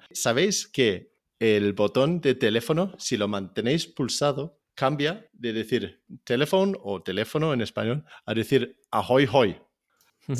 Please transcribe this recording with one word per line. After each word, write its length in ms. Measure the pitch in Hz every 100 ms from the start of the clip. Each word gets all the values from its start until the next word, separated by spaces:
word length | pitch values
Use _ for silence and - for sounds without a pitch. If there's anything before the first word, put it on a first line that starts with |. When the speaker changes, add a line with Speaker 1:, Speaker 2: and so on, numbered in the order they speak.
| -
Speaker 1:
¿Sabéis 560 | - - 120 190 - -
que 460 | - 120 90 - _ _ -
el 320 | 113 107 101
botón 480 | 98 104 113 139 175
de 160 | 147 123
teléfono, 580 | 117 110 - 160 196 -
si 180 | - 110
lo 140 | 104
mantenéis 580 | 104 95 - 110 160 165
pulsado, 720 | - 127 - 147 139 151 - _ -
cambia 520 | 135 147 143 202 -
de 180 | _ 120
decir 500 | 110 110 123 98 - _ -
telephone 540 | - 123 139 190 196 190
o 220 | 101 95
teléfono 500 | - 92 110 156 160
en 60 | 135
español 460 | 104 - 110 139 - - -
a 80 |
decir 460 | 113 110 135 120 - _
ahoy 360 | 107 95 127 135
hoy? 260 | 131 110 85 _ _ _ _ _ _ -
Speaker 2:
Ujú. 60 | 127